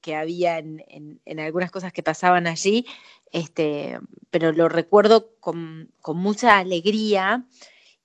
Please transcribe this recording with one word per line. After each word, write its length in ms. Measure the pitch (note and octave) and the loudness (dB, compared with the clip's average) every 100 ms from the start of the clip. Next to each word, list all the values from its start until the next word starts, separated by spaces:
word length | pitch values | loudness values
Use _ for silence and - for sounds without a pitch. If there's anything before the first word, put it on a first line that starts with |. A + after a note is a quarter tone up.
que 160 | - D3+ | -10 -6
había 420 | D#3+ F3 F3 E3 | -6 -2 -2 -2
en, 260 | D#3 D#3 - | -8 -14 -18
en, 320 | D3+ D3+ D3+ | -20 -20 -20
en 140 | - D#3 | -16 -10
algunas 320 | D#3 E3 F3+ | -8 -6 -6
cosas 220 | F#3+ F3+ | -8 -10
que 100 | - | -8
pasaban 460 | E3 D#3+ F3+ F3+ F3 | -6 0 2 2 2
allí, 360 | D#3+ G3 A3 B3 - - _ _ | -2 0 0 -2 -10 -20 _ _
este, 720 | E3+ D3+ - D#3 D3 D3 A#2+ - - - | -8 -6 -4 -4 -4 -8 -12 -16 -20 -6
pero 200 | F3 E3 | 0 2
lo 180 | D#3 E3 | 4 2
recuerdo 640 | E3+ D#3+ G#3 G#3 A3+ A3 _ | 2 4 4 6 6 4 _
con, 540 | - E3 E3 D#3+ D#3+ _ | -10 -8 -10 -16 -20 _
con 160 | - D#3+ | -8 -4
mucha 420 | G3 G#3 A#3+ G3+ | -2 2 4 4
alegría 840 | F#3 F3 F3+ G#3+ G#3+ G3 F#3+ A#3+ B3 _ - _ _ _ | 4 -2 -2 -2 0 0 0 -2 -6 _ -20 _ _ _